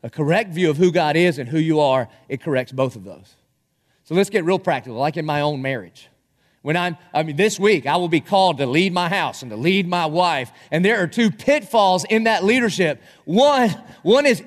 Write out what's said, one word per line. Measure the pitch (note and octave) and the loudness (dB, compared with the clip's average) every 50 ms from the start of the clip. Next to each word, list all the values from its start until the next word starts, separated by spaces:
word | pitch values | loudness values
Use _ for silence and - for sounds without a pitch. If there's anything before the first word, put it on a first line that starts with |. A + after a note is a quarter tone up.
A | - C3 | -14 -12
correct | - D#3 D3+ C#3+ E3+ G#3 A#3 F#3+ D#3 | -6 -4 -2 0 0 0 -2 -4 -2
view | E3+ F3+ D#3 | 0 0 0
of | D3 C#3+ | 2 2
who | F#3 F3+ | 2 2
God | D#3 F#3 D#3+ D3+ D3 | 2 2 0 2 2
is | E3 F3 F3+ C#3+ C#3 | 2 2 2 0 -2
and | B2 A#2+ | -8 -4
who | D#3 D#3+ | -2 -2
you | D#3+ D#3+ D#3 D3+ | 0 0 2 2
are, | D3 C#3 C3 C3 A#2 - _ _ _ _ | 2 2 2 0 -2 -4 _ _ _ _
it | C#3 B2+ | -12 -8
corrects | - E3 C#3 B2+ B2 - | -4 -2 -2 -2 -2 -4
both | B2+ C3 C3+ B2+ - | -4 -2 -2 -2 -4
of | A2 F#2 | -10 -18
those. | G2+ E2+ D#2 F#2 _ _ _ _ _ _ _ _ _ _ _ _ _ _ _ _ | -18 -20 -20 -20 _ _ _ _ _ _ _ _ _ _ _ _ _ _ _ _
So | _ D#3+ | _ 0
let's | F3+ G3 G3 | 0 0 2
get | G3+ G3+ D#3+ | 0 -2 0
real | E3+ F#3+ F#3 | 0 -2 0
practical, | F#3+ F#3 D#3 B2+ A2+ B2+ A2+ A2+ | 0 -2 -4 -2 -4 -10 -6 -4
like | C3+ D#3 D3+ F3 | -4 -4 -4 -6
in | D#3 | -6
my | D#3 D3 D3 | -4 -2 -2
own | D3 D3+ D3+ C3+ | 0 -2 -2 -2
marriage. | C3 C3+ C3+ A#2 F#2+ E2+ _ - - _ _ _ _ _ _ _ _ _ _ _ | -4 -4 -6 -6 -8 -14 _ -20 -20 _ _ _ _ _ _ _ _ _ _ _
When | - C#3+ D#3 | -6 -4 -2
I'm, | F3+ F3 F3+ E3 - _ _ - | -2 -2 -4 -6 -8 _ _ -4
I | D3+ | -4
mean, | D#3+ D#3+ C#3+ | -4 -4 -2
this | D3+ G3+ A3 G#3 - | 0 0 0 0 0
week, | F#3+ G#3+ G#3 D3+ - | 2 2 2 2 0
I | C#3 D#3 | -2 -2
will | F3+ F3+ E3+ | 0 0 0
be | E3+ F3 | -2 -2
called | - - G#3 F#3+ F#3+ F#3 D#3 C3 | 0 0 0 2 2 2 0 0
to | C#3+ | -2
lead | B2 C3 E3 F#3+ G3 | 0 0 0 0 0
my | F3+ F3+ F3+ E3+ | 0 -2 -2 -2
house | G3 F#3+ D#3+ B2+ - - | -2 -2 -4 -4 -6 -10
and | C3+ A#2+ | -14 -12
to | G#2+ | -10
lead | A2 B2+ E3+ F#3+ G3 F#3 | -2 0 0 0 0 0
my | F3 F3+ F3 E3 | -2 -2 -2 -2
wife. | D#3 D3+ F3 F3+ F3 D#3 C3+ B2+ - _ - - _ | -2 0 0 0 0 0 -2 -6 -8 _ -20 -10 _
And | D3 D#3+ F3+ | -2 0 2
there | G3+ A#3 G#3+ | 2 2 0
are | F3+ | -2
two | D#3+ - A#3 A#3 G#3+ | -2 0 0 0 0
pitfalls | D3 - - C4+ C#4+ D4+ D4 - - A3+ G3+ F#3+ F#3 F3+ - | 0 -2 0 0 0 0 0 0 2 2 4 4 2 0 0
in | - A3 A3 A3+ | 0 -2 0 2
that | A3+ A3 F3 | 0 0 2
leadership. | F#3 G3+ A#3+ C4 A#3+ G#3+ - - F3+ D#3 C3+ - - - - _ _ | 2 2 2 2 0 0 0 0 -2 -2 -2 -6 -12 -20 -20 _ _
One, | D3+ E3 A3 C#4 D4 C#4+ C4 B3 G#3+ D#3+ - - - - - | 0 2 4 4 4 4 4 2 2 0 -4 -12 -20 -20 -6
one | - E3 A3+ C#4 C#4+ | 2 4 4 4 4
is | C#4+ A#3 - - | 4 2 0 0